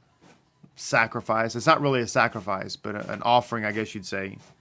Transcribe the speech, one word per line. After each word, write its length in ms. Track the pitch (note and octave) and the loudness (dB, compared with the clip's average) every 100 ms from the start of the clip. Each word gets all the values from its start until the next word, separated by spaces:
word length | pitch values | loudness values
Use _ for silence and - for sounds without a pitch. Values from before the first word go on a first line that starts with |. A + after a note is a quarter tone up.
| _ _ _ _ _ _ - - | _ _ _ _ _ _ -20 -16
sacrifice. 800 | - C3 A2+ A#2+ - A2+ A2+ | 0 2 2 0 0 0 0
It's 120 | A#2 A#2 | 0 4
not 140 | D#3+ | 4
really 200 | C#3+ C3 | 4 2
a 60 | A2+ | 0
sacrifice, 680 | C3 A#2 A#2 F#2+ F#2+ G2+ | 2 2 0 -4 -4 -6
but 220 | - G#2+ G#2 | -10 -10 -8
a, 160 | F#2 | -8
an 100 | G#2 | -4
offering, 420 | A#2 A#2+ - A#2 | 4 4 4 -2
I 60 | G#2+ | -4
guess 240 | G#2+ A2 | -4 -4
you'd 120 | G#2+ F#2 | -6 -8
say. 320 | G2 G2 G2+ - _ | -6 -6 -10 -18 _